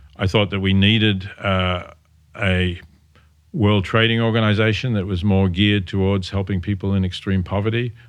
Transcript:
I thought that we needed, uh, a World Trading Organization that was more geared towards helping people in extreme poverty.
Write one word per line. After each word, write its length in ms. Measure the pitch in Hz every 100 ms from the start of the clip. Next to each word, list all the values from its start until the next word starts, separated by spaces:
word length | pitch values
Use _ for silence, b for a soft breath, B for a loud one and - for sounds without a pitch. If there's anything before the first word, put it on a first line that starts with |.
| b b
I 100 | 95
thought 220 | 107 98
that 100 | 98
we 120 | 95
needed, 580 | 95 101 113 107 95 98 -
uh, 500 | 101 95 92 90 - - _ _ _ -
a 400 | 98 92 90 85 - _ _ _ b b _
World 320 | 160 104 104
Trading 360 | 92 113 113 113
Organization 720 | 117 113 110 104 110 104 131
that 120 | 104 95
was 180 | 90
more 240 | 101 95 95
geared 380 | 87 104 104 92
towards 420 | 98 95 98 90
helping 300 | 98 98 95
people 340 | 104 98 98
in 100 | 98
extreme 380 | 92 - 101 95
poverty. 500 | 85 98 110 117 120 -